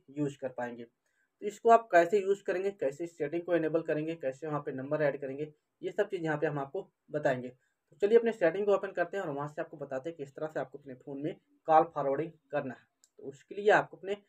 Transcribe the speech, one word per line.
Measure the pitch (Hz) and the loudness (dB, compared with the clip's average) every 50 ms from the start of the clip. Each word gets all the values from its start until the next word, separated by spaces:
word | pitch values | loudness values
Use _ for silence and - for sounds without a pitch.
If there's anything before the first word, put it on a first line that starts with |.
| _ - | _ -12
यूज़ | 135 147 147 139 135 - | -6 -4 -4 -4 -4 -6
कर | 135 127 | -8 -8
पाएंगे। | - - 123 120 120 117 117 | -6 -6 -6 -6 -8 -10 -14
तो | - _ _ _ _ _ _ _ _ _ _ - 208 | -16 _ _ _ _ _ _ _ _ _ _ -8 -8
इसको | 202 - - 226 | -8 0 6 6
आप | 226 226 226 - | 6 6 6 6
कैसे | - 170 170 170 220 208 | 6 6 6 6 4 2
यूज़ | 190 190 202 196 - | 2 2 0 0 0
करेंगे, | - 180 180 190 196 | -2 -2 -2 -2 -4
कैसे | 196 - 190 - - - 175 | -4 -2 -2 -2 -2 -4 -8
इस | 170 - - | -10 -6 -6
सेटिंग | 151 147 160 170 | -6 -4 -4 -4
को | 170 - 175 | -2 0 2
enable | 165 160 156 156 165 | 2 2 2 0 -2
करेंगे, | 160 165 156 151 156 160 165 | 0 0 -2 -2 -2 -4 -6
कैसे | 165 139 131 131 - - 156 | -6 -6 -6 -6 -6 -6 -6
वहाँ | 147 143 | -6 -4
पे | 147 151 | -4 -6
number | 131 131 131 143 151 151 | -8 -8 -6 -4 -2 0
add | 151 139 135 135 | 2 0 0 -2
करेंगे, | 143 131 135 139 151 151 - _ _ _ _ _ | -6 -8 -6 -8 -8 -10 -12 _ _ _ _ _
ये | 156 185 | -10 -6
सब | 180 - 208 202 | -2 -2 -2 -2
चीज़ | - 180 165 | -2 -4 -2
यहाँ | 160 151 147 | -2 -2 0
पे | 160 156 | -2 -2
हम | 147 147 | -2 -4
आपको | 139 139 - 190 196 - _ _ _ _ | -6 -6 -8 -10 -10 -10 _ _ _ _
बताएंगे। | 143 151 147 147 131 127 123 127 | -6 -2 0 0 0 0 -4 -8
तो | - _ _ _ _ _ _ _ _ _ | -12 _ _ _ _ _ _ _ _ _
चलिए | 202 202 226 233 | 2 4 4 4
अपने | 233 226 | 4 4
setting | 220 - 180 160 165 196 208 | 2 2 2 2 2 2 2
को | 202 196 | 2 2
open | 185 202 190 | 2 0 -2
करते | - 180 175 170 - 196 | -4 -4 -4 -2 -4 -4
हैं | 190 | -6
और | 165 | -4
वहाँ | 139 139 143 147 | -4 -6 -6 -6
से | 147 - | -6 -8
आपको | 160 - - 151 | -10 -10 -10 -12
बताते | 143 131 135 131 131 165 | -10 -8 -8 -8 -6 -8
हैं | 165 - | -10 -10
किस | 139 139 - | -12 -14 -10
तरह | - 151 156 | -8 -8 -8
से | - 160 | -6 -6
आपको | 131 - - 143 | -8 -8 -10 -16
अपने | - 139 127 | -16 -18 -18
phone | 131 - 147 139 139 143 | -16 -14 -12 -10 -8 -6
में | 160 202 - _ _ _ _ _ - | -6 -8 -8 _ _ _ _ _ 4
call | 160 160 165 | 6 6 6
forwarding | 165 - 151 139 139 139 143 156 165 - _ _ _ | 4 0 -2 -2 0 0 -2 -2 -6 -8 _ _ _
करना | - 143 131 127 120 | -6 -4 -4 -6 -8
है। | - _ _ _ _ _ _ _ - | -12 _ _ _ _ _ _ _ -18
तो | - | -16
उसके | 131 139 - - _ 196 | -16 -16 -16 -18 _ -12
लिए | 196 202 208 | 0 4 6
आपको | 190 156 143 - - 156 | 6 6 4 2 -4 -12
अपने | - 185 202 202 - | -8 -8 -8 -8 -8